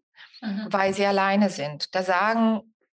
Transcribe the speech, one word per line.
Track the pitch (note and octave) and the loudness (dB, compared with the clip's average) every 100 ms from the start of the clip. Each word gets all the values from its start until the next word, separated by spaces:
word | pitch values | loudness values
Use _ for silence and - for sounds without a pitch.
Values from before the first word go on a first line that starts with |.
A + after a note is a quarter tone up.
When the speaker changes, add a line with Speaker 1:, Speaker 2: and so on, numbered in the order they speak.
| _ - - - | _ -20 -20 -14
Speaker 1:
Mhm. | A3 G3+ G#3+ | -8 -8 -2
Speaker 2:
weil | G3 G3 | 0 0
sie | G3 G3+ | 2 0
alleine | G3 G3 G3+ G3+ | 2 2 2 2
sind. | F#3+ D3 D3 - | 0 -8 -8 -6
Da | F#3 | -4
sagen | F#3 F3+ G#3+ A3+ A3+ G#3+ - _ _ | 0 2 2 2 0 0 -6 _ _